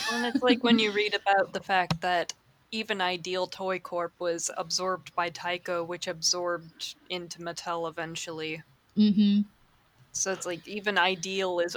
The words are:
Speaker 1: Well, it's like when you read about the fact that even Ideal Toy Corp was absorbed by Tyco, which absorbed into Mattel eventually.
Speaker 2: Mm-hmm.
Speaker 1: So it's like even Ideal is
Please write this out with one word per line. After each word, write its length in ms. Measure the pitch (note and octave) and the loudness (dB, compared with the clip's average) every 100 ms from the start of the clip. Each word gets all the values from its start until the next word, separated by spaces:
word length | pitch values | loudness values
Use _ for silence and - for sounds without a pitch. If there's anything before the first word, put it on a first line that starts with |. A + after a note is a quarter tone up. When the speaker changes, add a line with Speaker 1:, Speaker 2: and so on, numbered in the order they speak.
| - | -2
Speaker 1:
Well, 140 | A#3 A#3+ | -2 0
it's 160 | A#3 | 2
like 200 | B3 B3 | 4 4
when 160 | A#3+ A#3 | 6 6
you 140 | A3 | 6
read 220 | G3+ G#3 | 2 0
about 380 | G3+ - G3 F#3+ | 0 4 4 2
the 80 | G3 | -2
fact 400 | - F#3+ F3 E3 | 0 2 2 0
that 320 | F3+ F3+ - - _ _ _ | 2 2 0 -6 _ _ _
even 300 | A3 A3 G3+ | -6 -4 -2
Ideal 460 | F3+ F#3 E3 F3+ F3+ | 0 -2 -4 -2 -4
Toy 300 | - F#3+ F#3 | -4 -4 -4
Corp 320 | - F3 E3+ - | -4 -4 -4 -4
was 320 | F3 E3+ E3 - | -2 -2 -4 -6
absorbed 580 | E3+ F3 F#3 F#3 - | -4 -2 -2 -4 -4
by 160 | - F3 | -4 -4
Tyco, 560 | E3+ F3 F3 F3 F3 E3+ | -4 -4 -4 -2 -4 -4
which 200 | F3 F#3 | -6 -6
absorbed 880 | E3 E3 F3+ F3 E3+ E3 - - - - | -4 -2 0 0 -2 -6 -12 -12 -12 -8
into 300 | F3+ E3+ E3 | -8 -8 -10
Mattel 480 | E3+ E3+ - E3+ E3 | -8 -8 -6 -4 -4
eventually. 760 | D#3 D#3+ E3 - D#3+ D#3+ D#3+ - _ _ - | -4 -6 -6 -8 -8 -6 -8 -12 _ _ 4
Speaker 2:
Mm-hmm. 460 | G#3+ G3 G#3 G3+ G#3 _ _ _ _ _ _ | 6 6 6 4 2 _ _ _ _ _ _
Speaker 1:
So 200 | - F#3+ | -6 -4
it's 140 | F#3 F3+ | -4 -6
like 200 | E3+ - | -8 -8
even 300 | G3+ G3+ G3 | -6 0 2
Ideal 640 | F3+ F#3+ F3+ F#3+ F#3+ F3 | 4 2 -2 -2 0 0
is 160 | F3 | 0